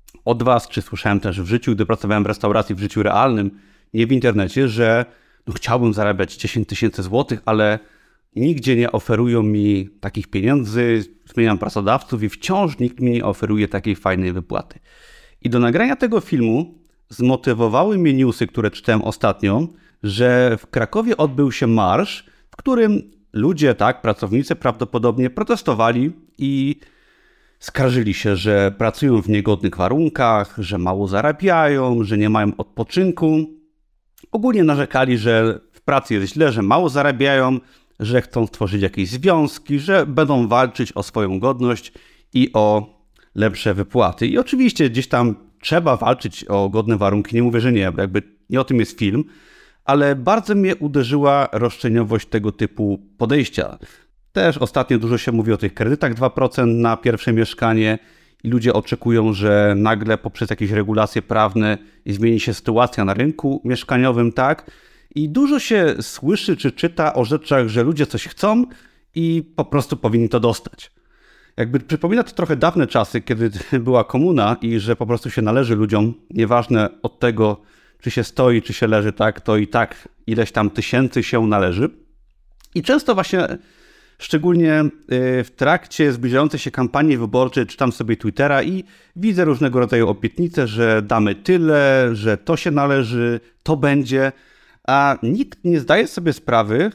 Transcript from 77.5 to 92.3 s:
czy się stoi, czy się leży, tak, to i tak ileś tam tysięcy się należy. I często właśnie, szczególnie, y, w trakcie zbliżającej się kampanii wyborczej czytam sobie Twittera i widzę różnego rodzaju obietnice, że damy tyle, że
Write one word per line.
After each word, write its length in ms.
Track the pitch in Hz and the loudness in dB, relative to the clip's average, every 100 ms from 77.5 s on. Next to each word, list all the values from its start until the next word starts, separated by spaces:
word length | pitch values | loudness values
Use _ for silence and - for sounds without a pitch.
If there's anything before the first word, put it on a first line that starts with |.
| 101 _ _ _ _ | -2 _ _ _ _
czy 100 | 123 | -6
się 120 | - | -4
stoi, 380 | 110 - 127 117 | -4 2 2 2
czy 120 | - | 0
się 140 | - 110 | -2 0
leży, 260 | 107 104 | 2 0
tak, 280 | - 107 - | 0 -2 -2
to 160 | - 107 | 0 0
i 100 | 104 | 0
tak 420 | 120 107 - - _ - | 0 -2 -6 -20 _ -4
ileś 240 | 113 110 | -2 -2
tam 180 | 113 104 | 0 -2
tysięcy 540 | - - 123 127 123 | -2 -2 0 0 -2
się 240 | - 120 110 | -2 0 2
należy. 420 | 104 92 90 143 - _ _ _ _ _ _ _ 175 | 2 0 0 -4 -6 _ _ _ _ _ _ _ -6
I 80 | |
często 320 | - 294 - 196 | 0 0 2 0
właśnie, 320 | - 185 - - _ _ _ _ _ - | 0 0 -2 -4 _ _ _ _ _ -18
szczególnie, 600 | - 156 175 170 160 156 | -4 0 2 2 4 2
y, 640 | 151 - - 127 127 127 | 0 -4 -4 -2 0 -2
w 80 | 120 - | -4 -2
trakcie 560 | 135 175 - - 147 | 0 0 -2 0 0
zbliżającej 480 | 120 123 131 151 143 | 0 0 2 0 -2
się 120 | 143 | -6
kampanii 460 | - 123 147 156 127 | -4 -2 0 2 0
wyborczej 480 | 110 123 131 131 104 | 0 0 0 0 -4
czytam 260 | - 127 | -2 -4
sobie 260 | - 113 113 | -2 -4 -4
Twittera 460 | 107 - 143 139 | -4 0 0 0
i 200 | - 190 - _ _ 170 | -2 -6 -10 _ _ -4
widzę 300 | 220 180 160 | -2 2 2
różnego 340 | 131 143 123 | 2 2 2
rodzaju 300 | 123 117 104 | 2 2 2
obietnice, 580 | 104 113 - 170 156 120 | 0 -4 -2 -4 -2 -2
że 340 | 107 113 110 | 0 2 2
damy 340 | 104 117 104 98 | 0 0 0 -2
tyle, 720 | - 180 160 147 139 135 123 | 0 2 4 4 4 4 2
że 240 | 110 110 | 0 -2